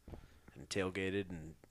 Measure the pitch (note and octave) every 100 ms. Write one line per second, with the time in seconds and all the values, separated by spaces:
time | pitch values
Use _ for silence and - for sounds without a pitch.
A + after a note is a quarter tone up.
0 | - - - - - - C#2+ G2+ F#2+ F#2+
1 | F#2+ G2 F#2 F2 D#2 D#2+ -